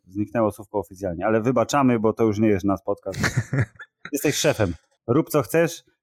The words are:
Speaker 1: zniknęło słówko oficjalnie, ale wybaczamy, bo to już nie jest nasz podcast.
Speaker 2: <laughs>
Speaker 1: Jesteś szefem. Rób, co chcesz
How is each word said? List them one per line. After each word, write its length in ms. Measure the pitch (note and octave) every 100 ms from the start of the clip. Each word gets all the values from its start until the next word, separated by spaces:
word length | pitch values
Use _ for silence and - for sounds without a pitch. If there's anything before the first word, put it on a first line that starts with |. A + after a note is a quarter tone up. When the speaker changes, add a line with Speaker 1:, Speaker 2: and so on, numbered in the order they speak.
| F2+
Speaker 1:
zniknęło 440 | F#2+ G#2+ A#2+ G#2+
słówko 260 | - G#2 G2+
oficjalnie, 480 | F#2 F#2 F#2+ E2+ G2+
ale 140 | A2
wybaczamy, 580 | A2+ A#2+ A2 C#3+ C3 A#2
bo 140 | A2
to 120 | -
już 140 | A2+ G#2
nie 100 | A2
jest 160 | G2
nasz 160 | G2+ F#2
podcast. 340 | - G2+ G2 F#2 - - - C3+ -
Speaker 2:
<laughs> 440 | - - _ -
Speaker 1:
Jesteś 220 | C#3+ D#3
szefem. 400 | - D#3 B2 G2 E2 _ _ -
Rób, 220 | C3+ D#3+
co 120 | D3+
chcesz 420 | - E3 E3 - - _